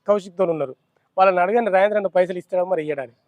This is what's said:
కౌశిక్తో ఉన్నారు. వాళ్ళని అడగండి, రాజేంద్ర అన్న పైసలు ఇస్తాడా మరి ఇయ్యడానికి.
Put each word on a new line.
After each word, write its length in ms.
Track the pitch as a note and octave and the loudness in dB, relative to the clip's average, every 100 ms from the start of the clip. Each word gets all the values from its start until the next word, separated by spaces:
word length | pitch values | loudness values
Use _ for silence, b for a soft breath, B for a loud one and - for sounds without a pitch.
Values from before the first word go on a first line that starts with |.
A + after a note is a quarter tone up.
| - | -2
కౌశిక్తో 360 | G#3 F#3 F3 | -2 -2 -4
ఉన్నారు. 320 | F3+ D#3+ C3 C3 _ _ _ - | -2 -2 -6 -10 _ _ _ 2
వాళ్ళని 220 | F#3+ F3+ | 2 4
అడగండి, 300 | F3+ A#3 G#3+ | 2 0 2
రాజేంద్ర 260 | F#3 G3+ G#3 | 2 2 0
అన్న 100 | F#3+ | 0
పైసలు 320 | F#3 F3+ F3+ | 0 0 -2
ఇస్తాడా 260 | - F#3 | -4 -4
మరి 180 | F3+ F3 | -2 -4
ఇయ్యడానికి. 340 | D3+ C#3 B2 A#2+ | -4 -8 -10 _